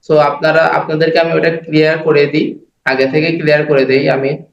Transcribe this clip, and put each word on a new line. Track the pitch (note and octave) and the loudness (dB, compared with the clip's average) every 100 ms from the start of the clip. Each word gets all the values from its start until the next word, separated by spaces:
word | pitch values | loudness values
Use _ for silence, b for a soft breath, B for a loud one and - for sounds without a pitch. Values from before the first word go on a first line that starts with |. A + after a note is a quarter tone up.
| - | 2
So | D#3 | 2
আপনারা, | D3 - D#3 D#3+ | 2 0 0 2
আপনাদেরকে | E3 D#3 D3+ D#3 D#3+ E3 | 2 0 -4 -2 0 2
আমি | E3 | 0
ওটা | D#3+ E3 | 0 -2
ক্লিয়ার | E3 - D3+ D#3 D#3+ | -4 -2 2 2 0
করে | D#3+ C#3+ D3 | 0 2 2
দিই, | D3+ C3 - _ _ - | 0 -4 -8 _ _ -4
আগে | C3 C3+ | -2 0
থেকে | D3+ E3 E3 | 0 -2 -2
ক্লিয়ার | D3+ D3 D3+ | 0 0 2
করে | C#3 C3 | 0 2
দিই | C3+ D#3 | 0 0
আমি। | C#3 C3+ D#3+ - | -2 -2 -6 -12